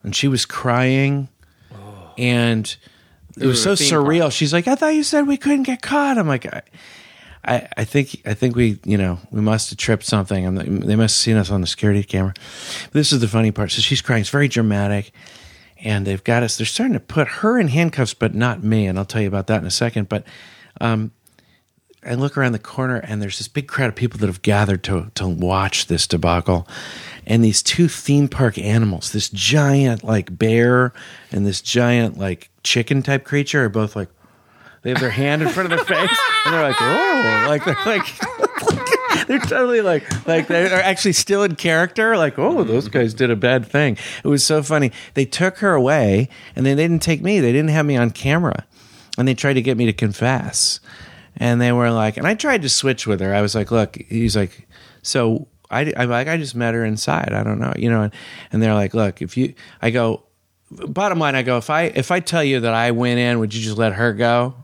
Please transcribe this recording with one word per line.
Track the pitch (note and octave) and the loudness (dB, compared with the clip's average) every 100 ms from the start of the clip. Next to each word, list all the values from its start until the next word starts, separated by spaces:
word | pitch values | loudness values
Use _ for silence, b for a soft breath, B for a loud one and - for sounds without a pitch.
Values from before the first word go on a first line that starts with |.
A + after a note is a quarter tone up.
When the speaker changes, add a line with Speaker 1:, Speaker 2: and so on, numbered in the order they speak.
Speaker 1:
and | - | -6
she | G2 C#3 | -2 0
was | C3 - | 0 -2
crying, | - B2+ A#2+ B2+ C3+ C#3 C#3 C3 _ B B B | -4 0 2 2 2 2 0 -6 _ B B B
Speaker 2:
Oh. | G#2 G2+ G2+ F2 - | -20 -20 -20 -20 -4
Speaker 1:
and | B2 A#2+ A#2 A2+ G#2 - b b b b b - | 0 2 2 0 -4 -10 b b b b b -2
it | C3+ | 0
was | B2 A2+ | 0 0
Speaker 3:
Ooh, | |
Speaker 1:
so | G3+ | 0
Speaker 3:
theme | C#3+ | 2
park. | D#3 C#3 | 2 2
Speaker 1:
surreal. | E3 D#3 | 2 2
She's | - D3+ | 0 0
like, | E3+ F3 | 0 0
"I | C#4 | 0
thought | D#4 | 2
you | D#4 | 2
said | D4 D4+ C#4+ | 2 0 2
we | C#4 | 0
couldn't | C#4+ C#4+ | 0 0
get | C4+ B3+ | 0 -4
caught." | - D4 C#4+ B3 | -2 0 2 2
I'm | E3 | 2
like, | C3 - | 0 -4
"I, | - - B B B B B B B | -12 -14 B B B B B B B
I, | - B2 - - | -2 -2 -4 -8
I | |
think, | G#2+ C#3+ C3+ - - | -2 0 -2 -6 -8
I | |
think | G#2 C3 A#2+ | -2 0 2
we, | A#2 G2+ | 2 0
you | - G2+ | 0 0
know, | F#2 F2+ - | 0 -2 -6
we | G#2+ | -2
must | G#2+ A2 - | 0 0 -2
have | - | -6
tripped | - A2 | -2 0
something. | - G#2+ G2 G2 | 0 -2 0 -2
And | F#2 F#2+ | -2 -2
they | - F#2+ - G#2+ | -2 -2 0 2
must | A2 - | 2 2
have | |
seen | - A2 | 2 2
us | F2+ | 2
on | G2+ | 0
the | F2+ | -2
security | - G#2 G2+ | 0 2 2
camera." | G2 F#2+ F#2+ F#2+ B B B B B | 0 -2 -2 -4 B B B B B
This | D3 D3 | 0 2
is | C#3 | 2
the | A#2 | 2
funny | A2 A2 | 2 2
part. | G2+ G2+ | 0 -4
So | - | -2
she's | - C3+ | 0 -2
crying. | - A#2+ | 0 0
It's | G2+ | 0
very | C#3+ C#3+ | 0 0
dramatic, | A#2+ A2+ G2+ G2+ G#2 G#2 - B B B B B B | 2 0 2 0 -2 -4 -14 B B B B B B
and | G#2+ G#2 | -4 -2
they've | G2 G2 | -2 -4
got | - A#2 | 0 0
us. | A#2 - | 0 -2
They're | A#2 | -4
starting | - B3+ | -2 -2
to | D#3+ | -2
put | - E3 C#3+ | -2 -2 -2
her | - G#3+ A#3+ | 0 0 2
in | F3 | 2
handcuffs, | C3+ E3+ - B2 | 2 0 0 -4
but | - A2+ | 0 -2
not | G#2+ A#2+ G#2 | 0 -2 0
me. | G#2+ A2 G2 | 0 2 2
And | F#2 | -2
I'll | |
tell | G2 A2+ | -4 -2
you | G2+ | -2
about | G2 F#2+ | -2 0
that | A2 | -2
in | E2+ | 0
a | |
second. | - A#2 A2+ G2+ | -2 -2 -2 -4
But, | G#2 - B B B B - | -4 -6 B B B B -6
um, | A#2 A2+ A2 _ _ b b b b _ _ _ - | -2 -2 -4 _ _ b b b b _ _ _ -8
I | |
look | A#2+ C#3 C#3+ | -4 -2 0
around | C3 | -2
the | A2 | -2
corner, | - - C3 B2 | -8 -6 -4 -4
and | - G#2+ | -6 -6
there's | G2+ - | -6 -8
this | A2 | -8
big | - C#3+ | -8 -6
crowd | - B2+ | -2 -2
of | - | 0
people | A#2+ G#2+ | -4 0
that | G#2+ | -2
have | F2+ | 0
gathered | - G#2 G#2 F#2+ | 0 2 2 0
to, | - F#2+ F#2 | 0 -4 -4
to | - F#2 | -6 -4
watch | E2 F2+ F#2+ F#2+ - - | -2 0 0 0 -2 -2
this | E2+ - | -2 0
debacle. | E2+ E2+ F2 F2 F2+ F2 B B B B B - | 0 2 2 2 0 0 B B B B B 0
And | A2+ | 4
these | A2+ G#2+ | 4 2
two | - - E3+ | -2 2 2
theme | - - C#3+ C#3+ | 0 0 2 2
park | - B2+ G2 | 2 0 0
animals, | G2 A2 A2 E2+ - | 0 2 2 -2 -4
this | G#2+ - | -4 -4
giant, | G2+ - D3+ C#3 C#3 C3+ A#2 | -4 2 2 4 4 2 0
like, | A#2 G#2+ F#2 F2+ | 0 -2 -2 -2
bear | A2 A2+ A#2+ B2 B2 - B B B | 2 4 4 4 2 -2 B B B
and | G2+ G2+ | -2 -2
this | F#2 | -2
giant, | - A#2+ A#2+ A#2+ A2+ - | -2 0 2 2 0 -2
like, | F#2+ F2 - _ | -6 -6 -10 _
chicken | - - A2+ C#3 | -2 -2 0 0
type | C3 C3+ | 0 -2
creature, | - C#3+ C#3+ D3+ | -2 -4 0 0
are | A#2 | 0
both | G#2+ G#2+ - | 0 -2 -4
like, | F#2+ _ b b b b b b | -10 _ b b b b b b
they | A#2+ | -4
have | C3 | -2
their | B2+ | 0
hand | A2 C#3 D3+ | 0 0 0
in | D#3 | 0
front | - F#3 | -2 0
of | C#4+ | -2
their | |
face, | A#4 - - A4+ B4+ A4 | 0 0 0 0 0 0
and | G#4+ | 0
they're | E3 | 0
like, | D3 B2+ | 0 0
"Oh," | C#3+ E3 F#4+ D4+ A#3 - - | 0 0 2 0 0 0 0
like, | D3 | 0
they're | - - G4+ | 0 -2 -2
like, | D4 - - A#4+ A#4+ G#4+ B4+ G#4 - B4+ B4+ B4+ D#4+ - | -2 -4 -10 -12 -4 -4 -2 -2 -2 0 -2 0 -4 -2
<laughs> | |
they're | C4+ | -2
totally | A#3 - B3 A#3+ | -2 0 0 2
like, | G3+ D#3+ - - - | 2 0 -2 -8 -2
like, | E3 D#3+ | -2 0
they're | E3+ F#3 F#3 | 0 2 2
actually | F#3+ F#3 G3+ | 0 0 0
still | E3 - G3 | 0 0 2
in | G3+ D#3 | 0 0
character. | F3 D#3+ F3+ - A3 A3 | 0 2 2 0 0 2
Like, | D#3 - | 0 0
"Oh, | F3 E4 | 0 2
those | D3 A#2 G#2+ | 2 0 0
guys | C3 A#2 | 0 0
did | A2 B2+ | 2 0
a | A2+ | 2
bad | B2 B2+ A2+ | 2 2 2
thing." | C#3+ D3 G#2+ B B | 2 2 0 B B
It | - | 0
was | C#3+ | 2
so | - D#3 | 2 0
funny. | C#3+ D3+ C3+ B B | 2 2 0 B B
They | - | -2
took | C3+ - F#3 F#3+ | -2 0 -2 0
her | G3+ | 2
away, | D#3+ B2+ D3+ A2 G2 B2+ B B | 4 4 4 4 4 2 B B
and | - | -2
then | C3+ C#3 | 2 2
they | |
didn't | E3 E3+ | 2 2
take | E3+ D#3+ | 0 0
me. | F#3 G#3 | 2 2
They | B2 | 4
didn't | B2+ D#3 | 2 2
have | D#3 D3 | 2 2
me | C3+ | 2
on | A#2+ | 0
camera, | - C3+ D#3 E3+ - - B B B B - | 0 -2 0 0 -4 -8 B B B B -2
and | B2+ | 0
they | |
tried | B2+ C#3+ | 2 0
to | C3 | 0
get | B2 A#2+ | 0 2
me | A#2+ | 0
to | |
confess. | G#2 A2 G2+ B2 C3 - - - - B B B B B - | 2 -2 0 -2 -2 -4 -2 -2 -2 B B B B B -4
And | A#2+ A#2+ | 0 2
they | B2 | 2
were | A#2+ A#2+ | 4 2
like, | A2+ G#2+ G#2+ | 2 0 0
and | D3+ | -2
I | |
tried | A3 D4+ B3 | 0 0 0
to | C#3+ | 0
switch | - C3+ B2 - | 0 0 -2 -2
with | G2 | -2
her. | F#2+ | 0
I | G2+ | 0
was | G#2 A2 | 0 0
like, | G2+ | 0
"Look," | A#2 G#2 - - | 0 0 -4 -6
he's | A2+ A#2 G#2+ | -2 0 0
like, | F#2+ - - B B B | -2 -6 -20 B B B
So | - C3+ A#2 A2 - _ _ | -4 0 0 0 -4 _ _
I, | A#2+ D3+ - | -2 -2 -2
I'm | B2 | 0
like, | A#2+ C#3 | 0 -2
"I | E3 | -4
just | C#3+ | -4
met | A#2+ A#2 | -4 -2
her | A2+ | 0
inside. | A2 G#2+ - E2 - | -2 -2 -2 -2 -2
I | G#2 | -2
don't | G#2+ G#2 | -2 -2
know," | B2 - | -2 -2
you | A#2 | 0
know, | A#2 | 2
and, | G#2 B B B B | 0 B B B B
and | G#2+ | 0
they're | A2+ | 2
like, | G#2+ G2 | 2 0
"Look, | A2+ G#2 - | 0 0 -2
if | - - | -8 -2
you," | B2+ A#2 B B | -2 -4 B B
I | A2+ | -2
go, | A#2+ A#2 - _ _ _ _ _ | 0 0 -2 _ _ _ _ _
bottom | - - C#3+ G3+ F3 | -14 -8 -2 -2 0
line, | D3+ | 0
I | C3+ | 0
go, | B2 B2 | 0 0
"If | A2 | 0
I, | D#3 | -2
if | E3+ - B2+ | 0 -2 0
I | F3+ | -2
tell | F3 E3+ | 0 0
you | C#3+ C3+ | 2 2
that | A#2 | 0
I | A2+ A#2+ | 2 2
went | A#2 B2 A#2+ | 2 2 2
in, | A#2+ A#2+ | 2 2
would | A2 | 0
you | A2 | -4
just | A2 G#2+ | -4 0
let | A2+ | 0
her | G2 A#2 | 2 0
go?" | G#2 A#2+ A#2+ B2 B2+ | 2 2 2 0 -6